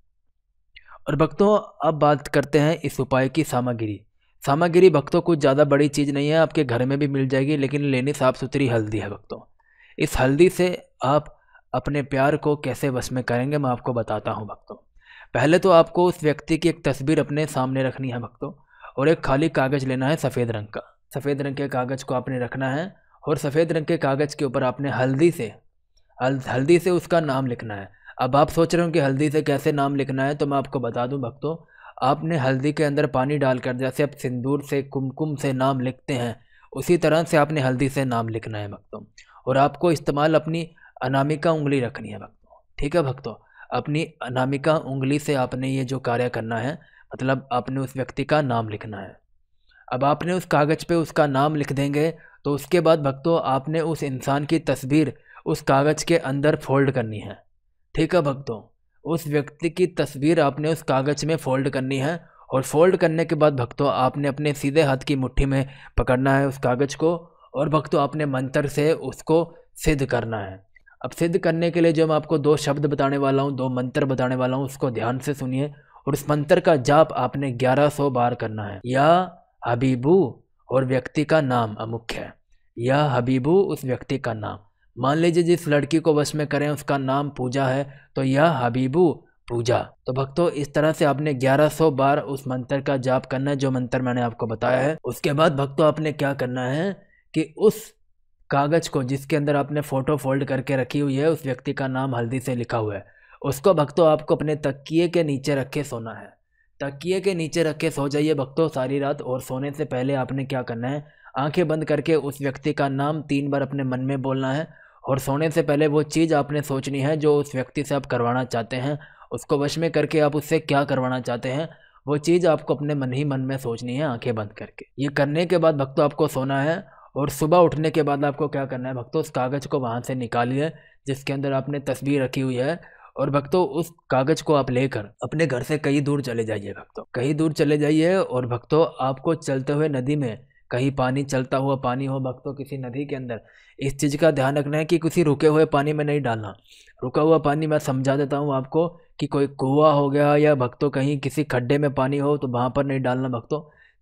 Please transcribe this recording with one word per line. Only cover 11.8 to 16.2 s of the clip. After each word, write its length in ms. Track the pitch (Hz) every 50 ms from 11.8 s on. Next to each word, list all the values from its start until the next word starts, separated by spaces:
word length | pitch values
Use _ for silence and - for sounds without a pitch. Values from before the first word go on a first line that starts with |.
| - 147 143 147 131
प्यार 320 | - 143 131 135 147 151
को 180 | 147 - 151 147
कैसे 340 | 147 - 135 107 - - 139
वश 220 | 123 120 110 -
में 120 | 127 127 120
करेंगे 340 | - 120 120 127 143 151
मैं 120 | 147 139 127
आपको 240 | 123 120 - 139 123
बताता 380 | 117 110 - 110 107 - 120
हूँ 160 | 104 104 107
भक्तों। 280 | 101 - - _ - 104 - _ _ _ - _ - - - - - -
पहले 240 | 120 135 147 170 175
तो 100 | 190 196
आपको 340 | 175 165 160 - - 175 180
उस 160 | 180 165 -